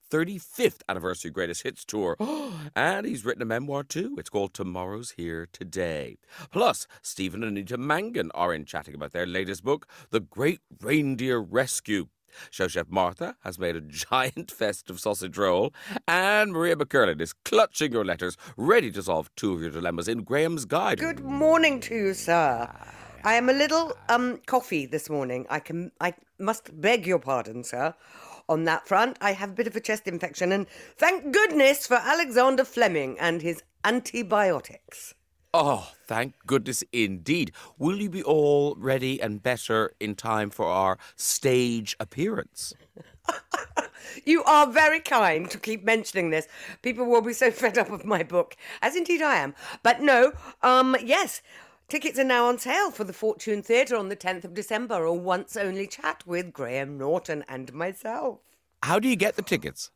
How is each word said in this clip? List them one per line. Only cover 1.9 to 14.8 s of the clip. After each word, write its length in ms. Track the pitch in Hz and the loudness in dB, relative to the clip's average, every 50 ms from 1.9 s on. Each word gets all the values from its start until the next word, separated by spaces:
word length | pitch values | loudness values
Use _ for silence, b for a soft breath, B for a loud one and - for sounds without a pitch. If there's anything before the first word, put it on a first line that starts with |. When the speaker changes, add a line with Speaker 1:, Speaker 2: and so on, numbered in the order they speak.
| - 107 98 87 82 _ | -4 -2 0 -2 -2 _
Speaker 1:
<gasps> 60 | 214 262 311 302 294 254 185 160 151 147 _ | -4 -4 -4 -6 -8 -10 -10 -12 -12 -4 _
And 320 | - 143 165 190 202 214 | 0 0 0 0 -2 -4
he's 180 | - - 120 101 | -6 -8 -4 -4
written 180 | 120 - - | -4 -4 -4
a 40 | 123 | -4
memoir 380 | 113 113 120 139 143 139 139 143 | -4 -4 -4 -4 -4 -6 -6 -8
too. 320 | _ - 156 196 247 285 - | _ -6 -6 -6 -6 -8 -10
It's 100 | - - | -12 -4
called 240 | - 104 98 98 _ | -4 -2 -2 -2 _
Tomorrow's 580 | - 98 92 90 90 90 92 101 110 120 117 | -8 -8 -8 -6 -8 -8 -8 -8 -10 -12 -14
Here 340 | - - 85 85 82 82 82 85 | -12 -8 -8 -8 -6 -8 -10 -12
Today. 640 | - - - 85 - 92 87 85 80 76 69 60 50 _ B B B B B B | -14 -16 -14 -10 -6 -4 -4 -4 -4 -6 -8 -10 -14 _ B B B B B B
Plus, 380 | - - 156 165 - - - B B B | 0 2 2 2 2 0 -6 B B B
Steve 320 | _ - - - 95 92 82 | _ -14 -6 -4 -6 -4 -4
and 100 | 104 117 | -6 -6
Anita 340 | 110 101 101 98 92 123 120 | -6 -6 -6 -6 -8 -8 -6
Mangan 520 | 131 147 151 170 202 226 240 165 87 80 - | -2 -2 -2 -2 -2 -4 -6 -6 -6 -6 -2
are 180 | - 87 90 | -2 0 0
in 120 | 85 78 73 | 0 -4 -8
chatting 320 | - - 78 76 78 73 | -8 -10 -10 -10 -10 -12
about 160 | 71 73 71 | -12 -12 -8
their 140 | - 87 87 | -4 -4 -4
latest 360 | 90 87 95 98 90 98 85 | -2 -2 -4 -4 -4 -8 -6
book, 240 | 87 123 147 147 - B B B B B | -2 -2 -2 -2 -4 B B B B B
The 80 | - 113 | -4 -4
Great 400 | 87 - - 101 131 156 - - _ _ - _ | -4 -4 -6 -2 -2 -2 -2 -2 _ _ -20 _
Reindeer 580 | 90 117 147 156 147 139 135 113 127 131 123 117 | -4 0 0 2 2 0 -2 -2 -2 0 0 -2
Rescue. 720 | 104 85 95 123 131 131 - - _ - 104 98 85 - _ _ _ B B B B B | -2 -2 0 0 0 0 -4 -8 _ -2 -2 -2 -4 -6 _ _ _ B B B B B
Show 160 | - - 95 | -4 -4 -4
chef 200 | 87 - 92 82 - | -2 -2 -4 -4 -2
Martha 480 | 92 95 92 87 92 - - - - _ _ | 0 0 0 0 -2 -6 -10 -10 -10 _ _
has 160 | 101 90 85 | -12 -8 -4
made 160 | 92 85 82 | -4 -4 -4
a 40 | 82 | -4
<laughs> 0 | |
giant 720 | 76 76 73 78 - - 123 127 131 131 - 156 175 - | -10 -12 -10 -10 -4 0 0 0 0 0 -4 -8 -14 -14
festive 480 | - - 113 104 104 - | -6 -2 -2 -2 -2 -4